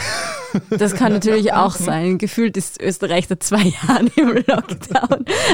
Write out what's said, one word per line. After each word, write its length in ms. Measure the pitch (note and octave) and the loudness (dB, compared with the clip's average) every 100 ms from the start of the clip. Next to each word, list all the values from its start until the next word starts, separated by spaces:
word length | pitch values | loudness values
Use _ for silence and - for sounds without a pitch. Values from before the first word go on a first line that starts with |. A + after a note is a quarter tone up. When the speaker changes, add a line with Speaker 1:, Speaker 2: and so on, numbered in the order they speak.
Speaker 1:
<laughs> 40 | - - - D5 - G3+ - | -4 -6 -8 -10 -6 -6 -2
Speaker 2:
Das 240 | G#3+ G#3 | 0 0
kann 180 | G3 A#3+ | 2 2
natürlich 400 | G#3 G#3+ A3 G#3+ | 2 2 2 2
auch 220 | - F#3+ | 2 2
sein. 420 | - F3 D#3 F3+ F#3 | 0 -4 -2 0 0
Gefühlt 380 | G#3 - A#3 G3 | -2 -2 -2 -2
ist 240 | - - | -6 -6
Österreich 460 | - F#3 F#3+ E3+ - | -6 -4 -2 -2 -2
seit 160 | F#3 | -4
zwei 200 | - G#3 | 0 2
<laughs> 260 | F#3 - - | 2 2 2
Jahren 200 | B3+ A#3 | 2 2
im 220 | - C4 A#3 A#3+ | 2 2 2 2
Lockdown. 800 | C4+ - F3+ - F#3 B3 C#4 A#3+ G#4 A#4 | 0 -2 -8 -2 0 2 0 -2 -2 0